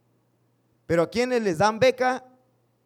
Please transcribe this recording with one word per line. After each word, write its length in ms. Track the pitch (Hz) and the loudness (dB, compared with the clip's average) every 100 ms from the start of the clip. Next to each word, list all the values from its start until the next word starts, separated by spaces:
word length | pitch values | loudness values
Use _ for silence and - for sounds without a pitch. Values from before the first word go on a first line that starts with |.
| _ _ _ _ _ _ _ _ - | _ _ _ _ _ _ _ _ -4
Pero 180 | 165 | 0
¿a 60 | 220 | 0
quiénes 320 | 226 254 247 | -2 -2 0
les 160 | 208 160 | -2 0
dan 220 | 208 214 | 0 2
beca? 460 | 254 233 254 247 - _ _ _ _ _ | 0 2 -2 -4 -8 _ _ _ _ _